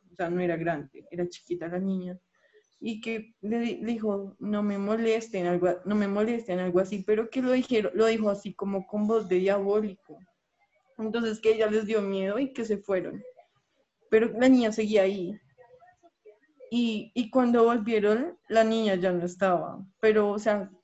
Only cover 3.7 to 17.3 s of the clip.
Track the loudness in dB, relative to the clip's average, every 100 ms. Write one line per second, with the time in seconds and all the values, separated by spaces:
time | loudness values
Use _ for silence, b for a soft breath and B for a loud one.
3.7 | -4 -6 -4 -2 -4 -6 -10 -4 -2 -2
4.7 | -2 -2 0 0 0 -2 -4 -2 0 0
5.7 | -2 -2 0 0 0 0 -2 -4 -4 0
6.7 | 0 0 -4 -2 0 0 -2 0 0 2
7.7 | 0 0 2 2 2 0 -2 -6 -8 -4
8.7 | -4 -4 -4 0 0 2 2 2 2 2
9.7 | 0 -2 -8 -20 -20 -20 _ _ _ _
10.7 | _ _ -8 -4 -2 -2 0 2 4 2
11.7 | 0 0 -2 0 -2 -2 -2 -4 -4 -4
12.7 | -4 0 -2 -2 -10 -16 -20 _ _ _
13.7 | _ _ _ _ 4 4 4 6 6 4
14.7 | 0 2 4 4 0 -6 -10 _ _ -20
15.7 | -20 -20 _ _ _ -20 _ _ _ -4
16.7 | 0 0 -2 -4 -6 0